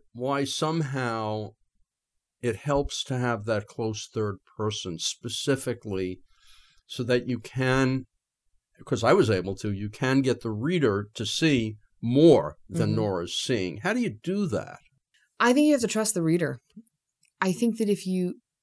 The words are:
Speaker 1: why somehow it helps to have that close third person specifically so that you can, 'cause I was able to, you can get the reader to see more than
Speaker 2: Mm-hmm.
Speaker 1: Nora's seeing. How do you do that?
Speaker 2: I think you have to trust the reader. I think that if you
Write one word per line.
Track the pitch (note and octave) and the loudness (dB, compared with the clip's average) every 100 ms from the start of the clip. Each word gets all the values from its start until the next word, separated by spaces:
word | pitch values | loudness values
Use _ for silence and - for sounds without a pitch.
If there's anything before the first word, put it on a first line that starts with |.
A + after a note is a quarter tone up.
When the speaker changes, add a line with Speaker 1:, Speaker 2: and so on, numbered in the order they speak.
| _ | _
Speaker 1:
why | A#2 B2+ C#3 | -8 -2 -2
somehow | C#3+ - D#3 E3 C#3+ C3+ B2 A2+ A2 G#2+ G#2+ - _ _ _ _ _ _ _ _ | -2 -2 -2 0 -2 -2 -2 -2 -4 -4 -6 -12 _ _ _ _ _ _ _ _
it | B2 G#2 | -6 -4
helps | C#3+ C#3+ C#3 - | -2 -2 -2 -4
to | - C3 | -6 -4
have | B2 A2+ G#2+ | -2 -2 -2
that | G#2+ G2+ | -4 -4
close | - A2+ G#2 - | -6 -6 -6 -8
third | A2+ G#2 F#2 _ - | -6 -4 -6 _ -6
person | G#2+ G#2+ F#2 E2 | -4 -4 -8 -6
specifically | - - A#2+ - - C3 C3 A#2 A2 F#2+ F#2+ F#2 - _ - - - _ - | -6 -6 -8 -6 -2 -2 -2 -8 -6 -4 -4 -6 -14 _ -20 -20 -20 _ -16
so | - | -8
that | A#2 B2 B2 | 0 0 0
you | A#2+ | -6
can, | - B2+ B2+ C3 C3 C3 - _ _ _ _ _ _ - | -6 -2 0 2 2 0 -6 _ _ _ _ _ _ -16
'cause | - A2 | -6 0
I | A2 | 4
was | F#3+ C3+ | 4 4
able | F#2+ F#2 G2 | 2 -2 -4
to, | G#2+ | -4
you | G2 G#2 | -4 -6
can | - C3 C3+ | -2 2 4
get | B2+ A#2+ | 2 0
the | A#2 | -2
reader | G#2+ C3+ F3+ C3 G2+ G#2 | -4 -2 2 2 0 -2
to | - | -8
see | G#2 - D#3+ C3 A2 G#2+ _ _ | -6 0 2 2 0 -6 _ _
more | A#2 C3 E3 B2 D2+ - - | 0 6 8 8 6 -6 -8
than | - G#2+ | -2 0
Speaker 2:
Mm-hmm. | G#2+ | 2
Speaker 1:
Nora's | G#2+ F#2 E2+ - | 0 -2 -4 -6
seeing. | - A#2+ F2+ G2+ | -2 0 -2 -4
How | E3 | -4
do | A#3+ | -2
you | A3+ | -2
do | G#2+ E3 G3 F#3+ | -4 -4 -2 -2
that? | G2 G1+ G1+ _ _ _ _ _ - | -2 -6 -14 _ _ _ _ _ 0
Speaker 2:
I | A#3+ | 4
think | B3+ D4+ | 6 6
you | |
have | C#4+ | 4
to | A3+ | 2
trust | G#3 G#3 | -2 -2
the | F3+ | 0
reader. | D#3+ F3 D3 C3 _ - - _ _ _ _ - | 2 2 0 -6 _ -20 -20 _ _ _ _ -4
I | F#3+ | -2
think | F#3 A#3 A3+ | 0 0 0
that | G#3 | 0
if | G3+ F#3 | -2 -2
you | F#3 F3+ - _ _ | -2 -4 -6 _ _